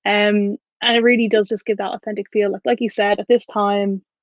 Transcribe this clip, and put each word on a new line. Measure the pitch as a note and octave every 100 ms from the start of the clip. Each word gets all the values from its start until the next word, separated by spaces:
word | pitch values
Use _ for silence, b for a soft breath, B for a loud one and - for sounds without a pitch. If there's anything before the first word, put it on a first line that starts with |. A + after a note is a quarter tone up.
| G3+
Um, | G#3 G#3 G#3 G3+ - _ -
and | A#3+ A#3
it |
really | A#3 A#3+ A3
does | A3 G3+
just | G#3+ -
give | G3+
that | G3
authentic | - A3 G3+ G3
feel. | G#3+ G3+
Like, | G3
like | B3 A#3+
you | A#3+
said, | - G3+ G#3
at | G#3
this | A#3+
time, | - G#3+ G3+ G3+ G3 F#3+ _ _